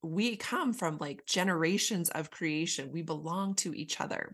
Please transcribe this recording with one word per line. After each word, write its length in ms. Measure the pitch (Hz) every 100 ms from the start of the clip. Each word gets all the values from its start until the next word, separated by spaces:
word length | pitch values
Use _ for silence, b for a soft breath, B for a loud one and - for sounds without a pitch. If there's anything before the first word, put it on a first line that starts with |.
we 320 | 165 165 233 214
come 360 | - 302 285
from, 260 | 220 170 151
like, 260 | 143 - -
generations 840 | 180 190 170 165 196 - 202 165
of 200 | - 160
creation. 600 | - 165 151 170 - 135
We 100 | 151
belong 540 | 160 156 156 180 196 196
to 180 | 185
each 260 | - 156 -
other. 300 | - - -